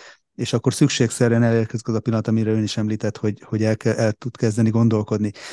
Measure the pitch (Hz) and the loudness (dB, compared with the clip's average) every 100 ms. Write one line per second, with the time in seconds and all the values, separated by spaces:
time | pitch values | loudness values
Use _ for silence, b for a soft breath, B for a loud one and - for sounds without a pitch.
0 | B B _ - 120 117 135 - 139 - | B B _ -10 -4 -2 0 2 2 2
1 | 117 - 120 117 117 113 110 113 - 110 | 0 2 2 4 2 2 0 -4 -4 -4
2 | 120 113 110 113 110 110 104 - 107 107 | -2 -2 0 0 0 0 -2 -2 -4 -2
3 | 107 - 107 104 - 110 110 110 113 110 | -4 -4 -4 -6 -4 -2 0 0 0 0
4 | 110 - 123 - 117 107 113 113 117 110 | 0 -2 -8 -2 0 2 2 4 4 2
5 | 104 107 104 - B | 0 -2 -4 -8 B